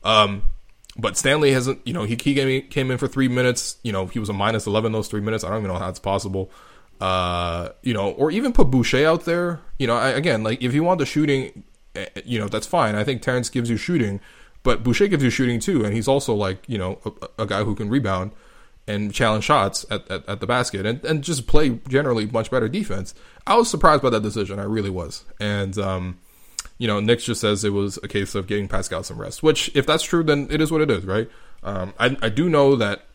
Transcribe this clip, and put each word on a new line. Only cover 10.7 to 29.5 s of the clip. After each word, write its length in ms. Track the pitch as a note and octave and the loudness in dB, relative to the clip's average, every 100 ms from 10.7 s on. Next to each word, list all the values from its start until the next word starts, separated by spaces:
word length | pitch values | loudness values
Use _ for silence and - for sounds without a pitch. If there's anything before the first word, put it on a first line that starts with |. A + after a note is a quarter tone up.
you 100 | C#3+ | 0
want 140 | E3+ F#3 | 2 0
the 80 | C3 | 0
shooting, 580 | D3 D3+ C3+ - - - _ - | 0 2 0 -2 -12 -20 _ -16
eh, 120 | - F#2 - - | -12 -12 -12 -6
you 120 | A#2 | -4
know, 80 | G#2+ | -2
that's 200 | D#3 - | -6 -2
fine. 280 | F3 A2+ | 0 2
I 100 | G#2 | 0
think 180 | G#2+ B2 | -2 -2
Terrence 260 | - B2+ A#2 | -2 -2 -2
gives 220 | C3 A#2 | -4 -2
you 80 | A2 | -2
shooting, 420 | - E3+ G#2+ G2 - - - - | 0 0 0 -4 -10 -20 -20 -2
but 200 | B2+ A2 | 0 2
Boucher 260 | A2 - G3+ | 2 2 4
gives 160 | E3+ | 4
you 60 | B2+ | 2
shooting 300 | - B2 A#2+ | 2 0 0
too, 220 | G3 D#3+ | 0 0
and 120 | G#2+ | 0
he's 140 | A2 A2+ | 0 2
also, 260 | C#3 C3 | 0 2
like, 280 | G#2+ G2 F#2+ - | 0 -2 -4 -6
you 100 | A2 | -4
know, 220 | F#2 - A2 - - - | -4 -6 -10 -10 -16 -8
a, 60 | |
a 20 | G#2 | -4
guy 180 | G2+ | -2
who 100 | G#2+ | -2
can 140 | G2+ G#2 | -2 0
rebound 440 | C3+ G#2+ F#2 G2 - - - - - - | 0 0 -2 -4 -10 -20 -20 -20 -16 -6
and 280 | G#2 G#2 | -4 -4
challenge 300 | - A#2 G#2+ | 0 2 2
shots 420 | G#2 C#3+ G2 - - | 2 2 2 -4 -8
at, 200 | G#2 - | -10 -8
at, 180 | F#2 - | -10 -8
at 120 | G2+ | -8
the 60 | F#2+ | -2
basket 380 | B2 A#2 G2 | -2 -2 -4
and, 180 | G2+ B2 | -4 -4
and 200 | - D#3 | -4 -4
just 220 | C#3+ D3 A2+ | -2 -6 6
play 340 | - C#3+ A#2 C#3 | 6 6 0 0
generally 380 | C3+ D3 A#2 G#2+ | 0 2 0 0
much 240 | A#2 A2 | -2 0
better 180 | B2+ A2+ | 0 0
defense. 460 | F3+ G3+ G2 G2 - - - - | -2 -2 -4 -6 -14 -20 -12 2
I 100 | A3 | 4
was 140 | A#3 | 4
surprised 320 | D#3 D#3+ D3+ | 4 6 6
by 80 | C3 | 4
that 120 | A2 | 2
decision. 360 | G#2+ A2 F#2+ G2 | 0 -4 -4 -4
I 60 | |
really 260 | G2+ A2 G2+ | -4 -2 -2
was. 340 | F2+ D#2 - - - | -4 -8 -12 -16 -6
And, 400 | G#2 G#2 G2 G2 | -4 -2 -2 -2
um, 400 | G2 F#2 F2+ F2+ - - - - - - | -2 -4 -6 -10 -18 -20 -14 -14 -14 -4
you 100 | A#2 | -2
know, 140 | G#2 | 0
Nick 200 | G#2+ A#2+ | 2 2
just 200 | - A2 | 0 -2
says 240 | G#2+ G2+ | 0 0
it 80 | G#2 | 0
was 260 | G2+ G2+ - | 0 -4 -6
a 60 | G2 | -4
case 260 | G#2 G2 | -4 -2
of 120 | G2+ F#2 | -4 -4
getting 220 | G#2 G2 | -4 -2
Pascal 340 | G#2 - - | -2 -2 -6
some 160 | - - | -8 -10
rest, 240 | - - | -12 2
which, 280 | D3+ | 2